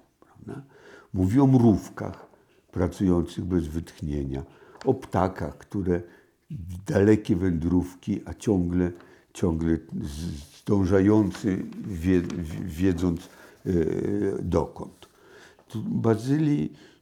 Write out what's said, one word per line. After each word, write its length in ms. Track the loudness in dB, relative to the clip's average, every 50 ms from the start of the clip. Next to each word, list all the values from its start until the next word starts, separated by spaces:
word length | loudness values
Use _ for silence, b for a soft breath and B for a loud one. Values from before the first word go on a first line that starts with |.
| _ _ _ _
prawda? 440 | _ _ _ -20 -18 -16 -16 -16 B B B B B B B B B B -2
Mówi 260 | 0 0 2 4 4
o 80 | 6 6
mrówkach 840 | 6 6 8 6 6 4 2 -6 -12 -10 -10 -10 -10 -12 -18 -20 b b b b b b b _
pracujących 760 | -4 -2 -2 -2 0 0 2 2 2 2 0 -2 -6 -8 -6
bez 220 | -2 -2 -2 -2 -2
wytchnienia, 760 | -6 -8 -10 -10 -12 -10 -8 -6 -4 -4 -4 -6 -6 -8 -10 B B B B B B B -2
o 80 | -2 -2
ptakach, 640 | -2 -4 -4 -2 0 0 0 -2 -4 -8 -10 -10 -12
które 440 | -14 -10 -8 -4 -2 -2 -2 -2 b b b b b b b b _ -14 -14 -12 -12 -12 -14 -10 -8
dalekie 500 | -2 2 4 6 6 6 6 4 0 0
wędrówki, 840 | 0 0 0 0 0 0 2 2 2 0 -2 -6 -10 -6 -6 -6 -6 -6
a 80 | -10 -14
ciągle, 580 | -6 -2 0 0 2 0 0 0 0 0 0 -2 B B B B B B B -8
ciągle 440 | -2 -2 0 0 0 0 0 0 -2 -2 -6 -10 -10
z-, 580 | -10 -10 -10 -8 -8 -8 -10 -10 -14 -18 -20 -12 _ 0
zdążający, 960 | 0 2 2 4 4 4 6 6 6 6 4 2 -2 -4 -4 -2 -2 -2 -4 -8 -12 -12 -10 -10
wie-, 340 | -8 -2 0 2 2 2 2 0 -4 -6 -8 -8 -8 -8 -10
wiedząc, 640 | -8 -4 -2 0 0 0 0 0 -2 -2 -2 -6 B B B B B B B -4
e, 60 | -2 0 0 0 0 -2 -2 -2 -2 -2 -2 -2 -4 -4 -4
dokąd. 680 | -4 0 0 0 0 -2 -6 -12 -16 -16 -16 _ -20 -20 b b b b b b b b b b b _
Tu 140 | -12 -10
Bazylii 920 | -6 -4 -4 0 2 2 2 2 2 0 0 2 2 2 0 0 -2 -4 B B B B B B